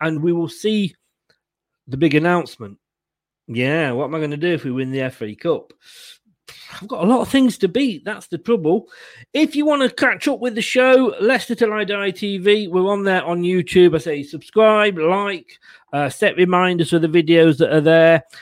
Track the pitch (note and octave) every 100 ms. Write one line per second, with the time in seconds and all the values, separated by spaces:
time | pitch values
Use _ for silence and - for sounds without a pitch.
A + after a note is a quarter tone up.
0 | D#3+ D#3 E3+ E3+ E3 - G#3 G#3+ F#3+ -
1 | _ _ _ _ _ _ _ _ - C3+
2 | D#3+ D3+ E3+ F3 C3+ - G#2 G2+ _ _
3 | _ _ _ _ - A#2 C3 D#3 D3 B2
4 | C#3+ D#3+ D3+ D3 F3 E3 C#3 B2+ C3 C3+
5 | C3 - G#2+ G#2+ E3+ C3+ - _ _ -
6 | - - _ _ - - - - G3+ B3
7 | F3+ B3+ G#3+ C4+ B3+ - F#3+ A3+ C#4 D#3
8 | G3 G3+ - E3+ - A#3 D#3 G3+ - -
9 | - - - - D#4 C#4+ D4+ C#4+ B3+ -
10 | B3+ G3 D4 A#3+ B3 A3 - B3+ B3+ C4
11 | B3 - G#3 B3+ - A#3 A3+ G#3+ G3+ G3+
12 | G3 F#3+ G#3 G3 F#3+ G#3+ G3 F3+ F#3+ G3+
13 | G3 F#3 D3 F3 F3 F#3 - F#3+ F3+ D#3
14 | D#3+ C#3+ C#3 D#3+ - G#3+ A3 G#3+ G#3 F3+
15 | D#3 G3 G3+ F3+ - - _ - _ C#3+
16 | C#3 - G3+ E3 F3+ F3+ F#3 F3 D#3+ E3+
17 | D#3+ E3+ D#3 E3+ E3 C3 D#3+ D#3 D3+ E3
18 | E3 E3 - -